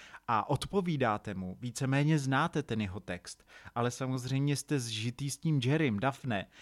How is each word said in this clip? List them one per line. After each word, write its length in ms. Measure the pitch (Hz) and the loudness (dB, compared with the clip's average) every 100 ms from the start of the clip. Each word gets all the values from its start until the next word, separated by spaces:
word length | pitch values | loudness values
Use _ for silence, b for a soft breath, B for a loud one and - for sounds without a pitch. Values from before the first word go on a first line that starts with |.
| B B - | B B 0
a 180 | 110 101 | 2 2
odpovídáte 840 | 139 - 196 180 147 120 104 - | -2 0 -2 0 2 2 2 -2
mu, 240 | 92 92 95 | -6 -6 -8
víceméně 600 | 123 - 131 139 147 156 | -8 -2 2 4 6 4
znáte 440 | 135 135 170 156 | 4 2 2 0
ten 180 | 143 110 | -2 -2
jeho 180 | 101 101 | -2 -4
text, 440 | - 90 - - _ B B 120 | -8 -8 -10 -18 _ B B -2
ale 160 | 120 | -2
samozřejmě 640 | - 131 131 123 135 143 139 | 0 -4 -4 -2 0 2 0
jste 240 | - 147 | 0 -2
zžitý 500 | 117 107 120 - 139 | -2 -4 -4 -4 -6
s 60 | - | -2
tím 220 | 165 147 | 0 2
Jerrym, 360 | 123 156 147 101 | 4 2 2 2
Daphne, 460 | 127 - 131 101 - B | 0 -2 -4 -4 -4 B